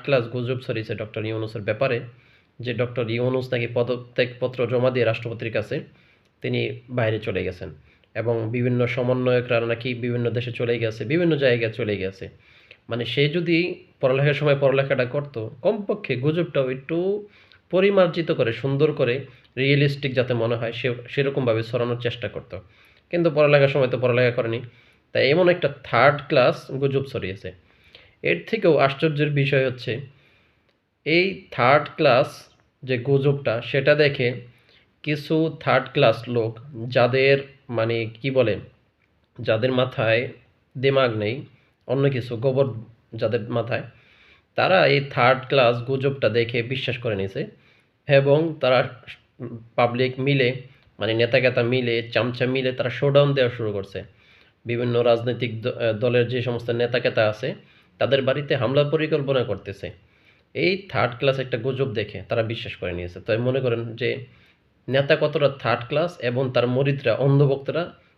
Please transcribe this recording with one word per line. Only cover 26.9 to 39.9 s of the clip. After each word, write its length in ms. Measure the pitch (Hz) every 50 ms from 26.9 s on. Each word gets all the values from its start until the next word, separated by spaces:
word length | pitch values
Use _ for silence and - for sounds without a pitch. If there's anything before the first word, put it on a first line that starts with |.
| 131 139 139
ছড়িয়েছে। 480 | - - 107 92 92 92 - - 92 92 - _ _ _ _ _ _ - - - _ _ _
এর 220 | - - - - - -
থেকেও 300 | 226 214 190 175 147 135
আশ্চর্যের 520 | 139 135 - - 165 160 147 143 151 147
বিষয় 360 | 147 143 139 135 143 135 131
হচ্ছে, 340 | 131 127 - - 123 110 123 139 - - _ _ _ _ _ _ _ _ _ _ _ _ _ _ _ _ _ -
এই 420 | 147 160 175 185 196 185 - - -
থার্ড 380 | - - 120 123 143 151 147 - -
ক্লাস 540 | - 156 143 120 127 151 - - - - - _ _ _ _ _ _ 139
যে 140 | 127 127 120
গুজবটা, 640 | 117 139 139 135 131 147 139 - - 120 110 120
সেটা 340 | - - - 139 127 147 151
দেখে 380 | 147 151 139 139 - 127 120 123 120 - - - _ _ _ _ _ _ _ _ _ -
কিছু 540 | 151 151 147 147 - 160 160 160 160 156 -
থার্ড 280 | - 135 123 131 131 - -
ক্লাস 360 | 147 139 113 110 - - 120
লোক, 300 | 120 120 110 113 113 - - - - 110 113 123
যাদের, 500 | 123 127 120 123 127 135 135 135 139 139 135 - - _ _ -
মানে, 360 | 120 113 113 113 117 117 113
কি 260 | 110 - - - 135
বলে, 280 | 131 131 120 107 98 92 - - _ _ _ _ _ _ _ _ _ _ _ _ _ -
যাদের 300 | 120 120 110 110 113 131
মাথায় 560 | 127 127 127 123